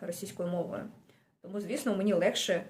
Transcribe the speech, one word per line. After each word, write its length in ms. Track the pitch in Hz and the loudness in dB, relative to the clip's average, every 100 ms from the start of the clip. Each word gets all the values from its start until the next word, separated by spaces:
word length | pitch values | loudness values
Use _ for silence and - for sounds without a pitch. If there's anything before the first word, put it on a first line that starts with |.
російською 480 | - 170 196 - 175 | -8 -6 -8 -4 -2
мовою. 340 | 175 170 - - - _ _ _ _ | 0 -2 -4 -10 -14 _ _ _ _
Тому, 180 | 175 202 | -10 -6
звісно, 360 | 185 247 247 190 | -4 -2 0 2
мені 160 | 208 | 4
легше 520 | 180 185 247 - 175 - | 6 4 2 2 0 -2